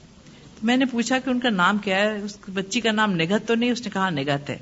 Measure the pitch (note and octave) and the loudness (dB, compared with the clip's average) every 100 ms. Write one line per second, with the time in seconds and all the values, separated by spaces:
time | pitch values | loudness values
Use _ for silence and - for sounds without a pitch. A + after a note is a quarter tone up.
0 | - - - - - - A3 B3+ C4 A#3 | -20 -20 -20 -20 -20 -4 0 2 2 0
1 | A#3 C4 C4 B3 B3 F#3+ F3+ G#3 G3+ F#3+ | 0 0 0 0 0 4 4 2 0 0
2 | G#3+ G#3 G3+ - - F#3+ F#3+ B3 A3+ G#3+ | 0 -2 -8 -10 -8 -6 -4 -2 0 2
3 | G#3+ E3+ E3 G#3+ A3 A#3 B3 A#3+ G3+ G3 | 2 2 2 0 0 0 2 -2 -4 -2
4 | F#3+ D3 C#3 C#3 C#3+ - | -2 -2 0 -2 -2 -10